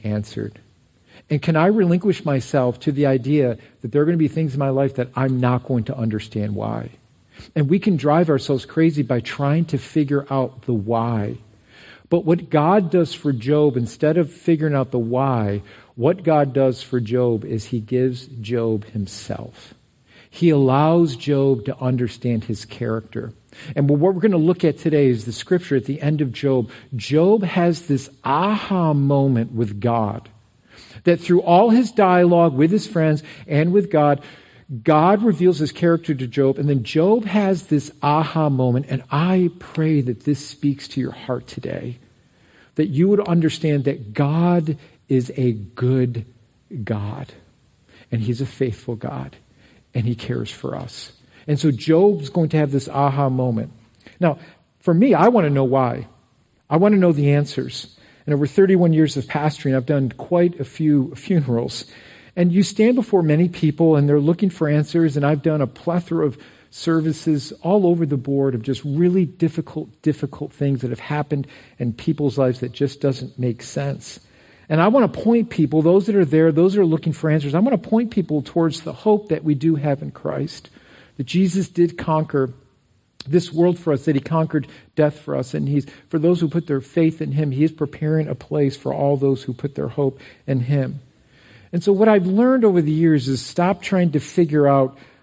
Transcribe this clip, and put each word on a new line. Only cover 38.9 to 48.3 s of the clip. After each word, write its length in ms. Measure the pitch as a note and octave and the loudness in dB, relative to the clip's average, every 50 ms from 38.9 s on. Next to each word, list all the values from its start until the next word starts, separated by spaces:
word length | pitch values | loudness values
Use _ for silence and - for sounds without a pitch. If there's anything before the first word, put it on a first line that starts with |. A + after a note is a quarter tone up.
and 120 | C3+ C3 - - | -6 -8 -6 -4
I 380 | D3 D3 E3 F3+ F#3+ F#3 F3+ E3+ E3+ - | -2 -2 0 2 2 2 0 0 -2 -6
pray 440 | - - - D#3+ D#3 D#3 D#3 D3 B2+ | -18 -12 -6 -2 0 0 0 0 0
that 220 | B2 A#2+ - - | -2 -4 -6 -2
this 220 | D3 D3 C#3+ - | -2 -2 -2 -4
speaks 400 | - - - - C#3+ C#3 C#3 - - | -14 -10 -4 -2 -2 -2 -4 -6 -10
to 120 | - C3+ | -8 -6
your 120 | B2+ - - | -6 -6 -8
heart 340 | - - - B2+ B2 - | -10 -8 -8 -8 -8 -8
today, 500 | - - - - - - - - B2 B2 - _ _ _ _ _ _ _ _ _ _ _ _ _ _ _ | -12 -14 -10 -10 -8 -8 -8 -8 -10 -12 -14 _ _ _ _ _ _ _ _ _ _ _ _ _ _ _
that 140 | - D#3 G3 | -2 -2 0
you 200 | C3 C#3 F3 G3 | 2 2 4 4
would 180 | G#3 G3+ G#3 | 4 2 2
understand 580 | F3 E3+ E3+ D#3+ D#3 - - - D#3 D3 C#3+ B2+ | 2 2 2 2 0 0 -2 -2 0 0 0 0
that 280 | D3 D#3 - A2 G#2 G#2+ | -2 -4 -4 -8 -8 -2
God 640 | - C#3+ C#3+ D3+ E3 E3+ F3 F3 F3 D#3 D#3 D3+ - - - _ _ _ - | 0 0 0 2 2 2 2 2 2 0 -2 -6 -8 -8 -20 _ _ _ -2
is 240 | C#3 B2+ B2 B2+ - | 0 0 0 -2 -4
a 180 | - B2+ B2 A2+ | -2 -2 0 -2
good 760 | G#2+ G2+ F2+ - - B2+ B2+ C3 C3 B2+ B2 A#2 A2+ G#2+ - - _ _ _ _ _ _ - G#3 C3 G#2 | -2 -6 -14 -8 -4 -2 0 2 2 0 -2 -4 -6 -10 -14 -16 _ _ _ _ _ _ -16 -12 -10 -8
God, 480 | - A2 G#2 G2+ G2+ - - - - - - _ _ _ _ _ _ _ _ _ _ _ - - - - | -6 -6 -6 -6 -8 -10 -10 -14 -16 -18 -20 _ _ _ _ _ _ _ _ _ _ _ -20 -12 -6 -6
and 80 | A2+ | -4
he's 220 | G#2+ B2 | -2 -2